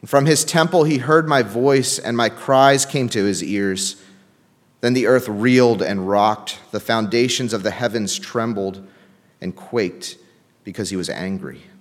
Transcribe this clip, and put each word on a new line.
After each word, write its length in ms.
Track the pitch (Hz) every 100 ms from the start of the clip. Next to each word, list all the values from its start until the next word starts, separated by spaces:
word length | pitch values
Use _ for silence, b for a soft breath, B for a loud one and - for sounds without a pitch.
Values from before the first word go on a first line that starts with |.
And 80 | 127
from 160 | 143 147
his 160 | 151 -
temple 380 | 165 160 175
he 160 | 151 143
heard 280 | 123 156 160
my 140 | 143
voice, 560 | 110 110 135 135 123 -
and 180 | - 117
my 140 | 113
cries 560 | - - 135 135 139 131
came 240 | 143 123
to 160 | 110 101
his 180 | 92
ears. 520 | 82 101 98 95 - - b b b b b _ _ _
Then 120 | 120
the 140 | 127 110
earth 200 | 127 110
reeled 540 | 104 117 127 123 110
and 280 | 92 98 92
rocked. 500 | 101 107 107 - - -
The 80 | 104
foundations 760 | - 113 107 117 127 127 127
of 100 | 107
the 80 | 95
heavens 480 | - 120 110 101 -
trembled 680 | - 123 113 104 98 95 95 b b b b b
and 160 | 90 90
quaked 640 | - 120 92 - - - b b b _
because 260 | - 98 98
he 60 | 98
was 140 | 82
angry. 540 | 69 92 95 78 64 - _